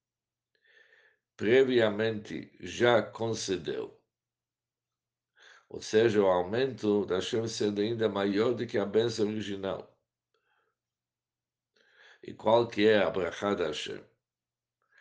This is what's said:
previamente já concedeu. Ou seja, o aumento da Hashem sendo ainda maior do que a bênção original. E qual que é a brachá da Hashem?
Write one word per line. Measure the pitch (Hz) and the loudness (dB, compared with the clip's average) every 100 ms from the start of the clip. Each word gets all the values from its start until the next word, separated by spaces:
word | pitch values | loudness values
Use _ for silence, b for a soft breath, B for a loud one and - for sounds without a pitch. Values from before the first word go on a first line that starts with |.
| _ _ _ _ _ _ b b b b b b _ - | _ _ _ _ _ _ b b b b b b _ -6
previamente | 101 127 135 123 110 104 113 107 107 73 - - | 2 4 4 4 2 0 -4 -4 -8 -12 -14 -16
já | 90 87 120 117 | -12 0 2 2
concedeu. | - - 113 107 - 90 73 64 55 - _ _ _ _ _ _ _ _ _ _ _ _ _ _ B B B | 0 -6 -6 -6 -6 -6 -6 -8 -10 -14 _ _ _ _ _ _ _ _ _ _ _ _ _ _ B B B
Ou | - | -14
seja, | - 107 117 104 | 0 4 4 4
o | 98 | 4
aumento | 90 90 113 135 113 107 104 92 | 4 0 -2 -4 -2 0 0 0
da | 90 | -2
Hashem | - 113 110 | -2 -4 -4
sendo | - 104 101 | -2 -2 -2
ainda | 104 117 110 | -2 0 -2
maior | 98 98 101 120 | 0 0 0 0
do | 117 120 | -2 -4
que | 113 | -4
a | |
bênção | 98 104 117 113 104 | 0 0 0 0 -2
original. | 107 101 98 95 85 - _ _ _ _ _ _ _ _ _ _ _ _ _ _ _ _ _ _ _ b b b b | -2 -6 -6 -6 -8 -10 _ _ _ _ _ _ _ _ _ _ _ _ _ _ _ _ _ _ _ b b b b
E | - | -16
qual | - 107 117 117 | -6 4 4 4
que | - 107 | 2 4
é | 107 | 6
a | 87 | 4
brachá | 92 85 - 101 | 0 -4 -4 -2
da | 95 82 | 0 -2
Hashem? | 76 - 50 - _ _ _ _ _ _ _ B B | -4 -8 -12 -16 _ _ _ _ _ _ _ B B